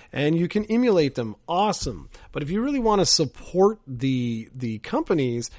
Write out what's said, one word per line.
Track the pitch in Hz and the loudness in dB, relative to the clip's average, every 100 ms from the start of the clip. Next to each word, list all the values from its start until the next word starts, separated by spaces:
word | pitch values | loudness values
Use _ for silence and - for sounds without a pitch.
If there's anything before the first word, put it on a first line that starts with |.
| - | -12
And | 127 147 165 | -2 0 2
you | 175 | 0
can | 208 208 | -2 0
emulate | 226 247 185 143 | 2 4 4 2
them, | 131 113 104 - | 0 -6 -8 -4
awesome. | 175 214 175 147 90 - - - | 0 0 0 -6 -8 -14 -20 -12
But | 147 | -10
if | 143 | -4
you | 202 | -2
really | 262 285 | -2 0
wanna | 220 202 165 | 2 2 4
support | - 139 - - 175 196 220 - | 2 0 -4 -4 4 4 4 -10
the, | 123 135 127 120 113 113 | -4 -2 0 -2 -4 -8
the | 127 120 110 | -8 -6 -6
companies, | - 262 320 175 131 120 117 | -4 -2 0 0 0 -2 -6